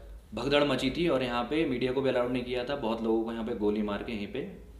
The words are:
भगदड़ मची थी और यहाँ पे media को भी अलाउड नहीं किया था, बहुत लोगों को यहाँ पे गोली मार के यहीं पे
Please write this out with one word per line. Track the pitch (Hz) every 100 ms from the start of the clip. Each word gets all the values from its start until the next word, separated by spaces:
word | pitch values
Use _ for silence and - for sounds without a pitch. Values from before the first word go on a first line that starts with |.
| - - -
भगदड़ | 110 135 143
मची | 143 123 131
थी | 156 170
और | 131
यहाँ | 123 120
पे | 117 151 156
media | 120 127
को | 131
भी | 131
अलाउड | 123 123
नहीं | 127
किया | 120 123
था, | 123 143
बहुत | 110 110
लोगों | 113 113
को | 113
यहाँ | 113
पे | 113
गोली | 104 104 107
मार | 104 101
के | 117
यहीं | 107 101
पे | 127 190 - -